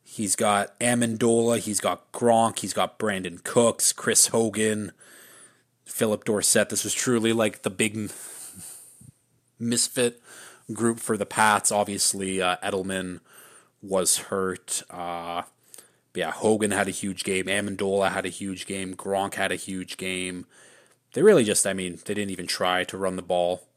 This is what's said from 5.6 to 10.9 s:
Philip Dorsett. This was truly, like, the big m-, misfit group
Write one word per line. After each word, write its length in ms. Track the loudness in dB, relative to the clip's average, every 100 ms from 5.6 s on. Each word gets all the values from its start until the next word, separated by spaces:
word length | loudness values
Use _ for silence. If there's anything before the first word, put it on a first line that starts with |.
| _ _ -12
Philip 380 | -2 0 0 0
Dorsett. 440 | 0 4 4 4
This 140 | -2
was 100 | -2
truly, 400 | -2 2 2 4
like, 280 | 2 2 0
the 80 | -8
big 260 | -2 -2 -2
m-, 140 | -8 -10 -16 -16 -18 -16 -18 -18 -20 -20 -20 _ _ _ _ _
misfit 640 | -2 0 0 0 0 -2 -20 -20 -20 -20 -12
group 280 | 0 0